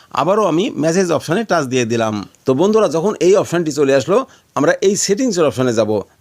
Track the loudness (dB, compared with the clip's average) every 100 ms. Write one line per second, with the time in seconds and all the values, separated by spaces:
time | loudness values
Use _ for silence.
0 | -10 -4 0 2 0 0 -2 -2 0 0
1 | 0 -2 -2 -4 0 -2 -2 -2 -2 -2
2 | -2 -4 -8 _ -2 0 2 2 2 0
3 | -2 0 2 4 2 -2 -2 0 2 2
4 | 2 0 -2 -12 _ -2 0 2 0 0
5 | -2 -2 -2 0 0 0 0 0 0 -2
6 | -6 -8